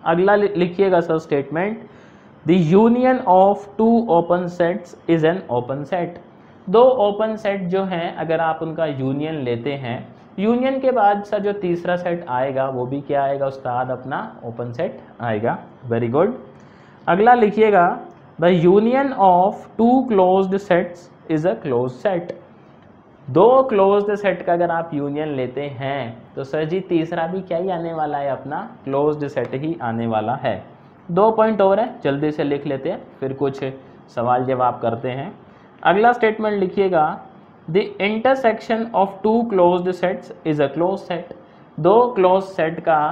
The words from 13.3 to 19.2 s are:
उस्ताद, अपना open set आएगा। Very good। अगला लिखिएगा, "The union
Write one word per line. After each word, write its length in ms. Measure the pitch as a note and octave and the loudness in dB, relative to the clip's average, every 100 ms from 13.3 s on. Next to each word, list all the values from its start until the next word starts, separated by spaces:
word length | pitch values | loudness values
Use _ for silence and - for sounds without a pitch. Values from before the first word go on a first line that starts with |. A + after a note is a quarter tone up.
| C#3 C3+ | -2 -4
उस्ताद, 440 | C3 B2+ B2 B2+ | -6 -6 -4 -4
अपना 440 | B2+ C3 D#3 A3 - A#2+ | -6 -6 -8 -8 -12 -14
open 260 | A#2 B2 | -10 -10
set 280 | A#2 F3+ - - - | -6 -6 -6 -18 -10
आएगा। 360 | A#2 G#2+ A#2 F3 - - B2 | -4 -2 -2 -4 -8 -14 -4
Very 220 | A#2 A#2 | -2 0
good। 180 | C3+ G3+ B3 - - - - - - - | 2 0 -2 -14 -20 -20 -20 -20 -10 -2
अगला 260 | F3 A3 | 2 4
लिखिएगा, 640 | B3 G#3+ G#3 A3 G3 F3 B3 - - - - | 6 4 2 4 4 4 0 -10 -20 -20 -2
"The 100 | E3+ F3+ | 2 4
union 500 | E3+ G3 A3+ C4 C#4 B3+ | 6 6 4 2 0 2